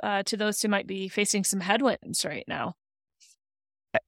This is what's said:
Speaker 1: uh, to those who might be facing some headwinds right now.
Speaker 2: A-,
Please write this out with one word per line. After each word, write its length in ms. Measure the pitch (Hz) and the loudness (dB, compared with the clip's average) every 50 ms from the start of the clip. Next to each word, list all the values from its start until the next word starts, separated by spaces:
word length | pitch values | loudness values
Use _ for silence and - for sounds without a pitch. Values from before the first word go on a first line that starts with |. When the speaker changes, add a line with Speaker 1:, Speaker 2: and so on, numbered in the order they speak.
| - | -2
Speaker 1:
uh, 200 | 208 202 196 202 | -2 0 0 0
to 140 | - 226 202 | -2 -2 0
those 240 | 208 214 202 - | 0 0 0 0
who 60 | - 214 | 2 2
might 200 | 208 202 - - | 2 2 0 -2
be 200 | 190 190 190 190 | -6 -6 -6 -4
facing 360 | - 214 208 - - 202 190 | 0 0 2 2 2 0 0
some 180 | - 196 190 | 0 0 0
headwinds 640 | 175 190 208 233 277 247 - - - - - - - | 2 2 4 4 4 2 2 0 -2 -4 -4 -2 -2
right 180 | 160 147 - - - | -4 -6 -8 -8 -6
now. 260 | - - 113 180 180 _ _ _ _ _ _ _ _ _ - - _ _ _ _ _ _ _ _ _ _ _ _ - | -4 -4 -4 -4 -6 _ _ _ _ _ _ _ _ _ -20 -20 _ _ _ _ _ _ _ _ _ _ _ _ -2
Speaker 2:
A-, 60 | - - | 0 4